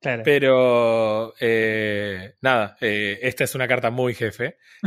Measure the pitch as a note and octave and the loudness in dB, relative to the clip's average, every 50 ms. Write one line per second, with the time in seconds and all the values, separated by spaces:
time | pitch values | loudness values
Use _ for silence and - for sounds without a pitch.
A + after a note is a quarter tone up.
0 | - C#3 B2 A2+ A2 D#3 C#3+ C#3 C#3 C3 C3 B2+ B2+ B2+ A#2+ A#2+ A#2 A2+ A2+ A2+ | -6 -4 -4 0 2 2 4 4 4 4 4 4 4 4 4 4 4 2 2 2
1 | A2+ G#2+ G#2+ A2 A2+ A2+ - - B2 A#2 A2+ A2 A2 A2 A2 A2 G#2+ G#2+ G#2 G2+ | 0 0 0 -2 -4 -6 -6 -4 -2 0 2 2 2 0 0 -2 -2 -2 -2 -4
2 | G#2 G2+ F#2+ F#2 F#2+ - - _ B2+ C3 B2+ A#2 G#2 G2 - _ B2 G#2+ G#2 G#2 | -4 -6 -8 -10 -12 -16 -12 _ 0 0 2 2 0 -2 -6 _ -4 -2 -2 0
3 | G#2 G2+ G2+ - B2+ B2+ - - C#3 - - C3 B2+ A#2+ B2+ B2+ A#2+ A2+ A#2+ B2+ | -2 -2 -4 -4 -4 -4 -4 -2 -4 -4 -4 -4 -2 -2 0 0 0 -2 -2 -2
4 | B2+ B2 A2+ - A#2 G#2 - - A#2+ D#3 - _ _ _ - - - | -2 -4 -4 -4 -6 -6 -6 -6 -8 -10 -10 _ _ _ -12 -6 -2